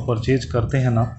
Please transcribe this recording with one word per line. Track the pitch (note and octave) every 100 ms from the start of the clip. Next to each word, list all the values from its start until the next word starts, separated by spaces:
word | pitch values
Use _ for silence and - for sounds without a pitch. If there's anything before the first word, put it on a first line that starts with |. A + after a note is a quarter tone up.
| B2
purchase | A2 A2+ C3
करते | - A#2+ A#2 C3+
हैं | B2+
ना, | A2+ A#2+